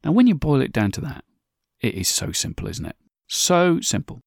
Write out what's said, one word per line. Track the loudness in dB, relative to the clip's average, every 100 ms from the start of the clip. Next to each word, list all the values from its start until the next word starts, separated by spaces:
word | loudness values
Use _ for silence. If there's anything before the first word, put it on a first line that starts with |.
Now, | 2
when | 4 6
you | 4
boil | 2 2
it | 2
down | 0 0
to | -2
that, | -8 -10 -18 _ _ _ _ _
it | -4 -2
is | -4
so | -4 -4
simple, | -6 -6 -6 -8
isn't | -8 -10
it? | -12 _ _ _
So | -4 2 4 4 2
simple. | 0 -4 -6 -16